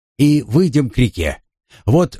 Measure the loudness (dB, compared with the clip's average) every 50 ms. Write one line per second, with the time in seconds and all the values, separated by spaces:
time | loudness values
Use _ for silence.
0 | _ _ _ 0 2 2 2 0 -2 0 0 0 0 0 0 -2 -2 -2 -2 -2
1 | -2 -2 -2 -4 -6 -6 -6 -10 _ _ _ _ _ _ _ -8 -2 0 0 0
2 | 0 -2 -6